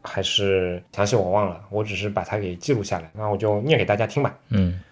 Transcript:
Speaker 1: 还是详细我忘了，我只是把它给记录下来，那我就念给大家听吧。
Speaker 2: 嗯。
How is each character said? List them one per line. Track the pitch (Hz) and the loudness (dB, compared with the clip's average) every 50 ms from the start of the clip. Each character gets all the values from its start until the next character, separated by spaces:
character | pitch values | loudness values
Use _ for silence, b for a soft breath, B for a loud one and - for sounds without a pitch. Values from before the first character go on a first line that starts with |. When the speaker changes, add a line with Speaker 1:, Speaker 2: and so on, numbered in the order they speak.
Speaker 1:
还 | - - - 98 | -14 -8 -4 -4
是 | 95 - - 98 101 98 95 92 90 90 87 90 90 _ - | -2 0 0 0 2 2 2 2 2 0 -2 -6 -8 _ -2
详 | - 101 101 | 0 2 2
细 | 123 | 4
我 | 110 95 90 | 2 2 4
忘 | 92 104 104 92 | 2 2 2 0
了， | 87 85 - - | -4 -6 -10 -6
我 | 101 107 | -4 -4
只 | 107 104 101 | -2 -2 -4
是 | 90 101 104 | -4 -4 -4
把 | 101 98 87 | -2 -4 -4
它 | - 101 107 | -4 -4 -4
给 | 101 90 90 87 | -4 -4 -6 -4
记 | - 147 139 | 0 0 0
录 | 110 98 | 0 0
下 | - 98 87 | -2 -4 -6
来， | 82 80 - 104 | -6 -8 -10 -6
那 | 107 104 | -4 -2
我 | 101 98 | -2 0
就 | 110 107 104 104 | 2 2 2 2
念 | 110 147 139 113 | 2 2 2 2
给 | 95 | 4
大 | 95 104 | 2 2
家 | 104 113 | 2 0
听 | 107 - 143 | 0 0 0
吧。 | 135 110 - - _ - | 0 -2 -2 -6 _ -2
Speaker 2:
嗯。 | 120 101 92 87 90 92 - _ | 2 2 2 2 0 -2 -8 _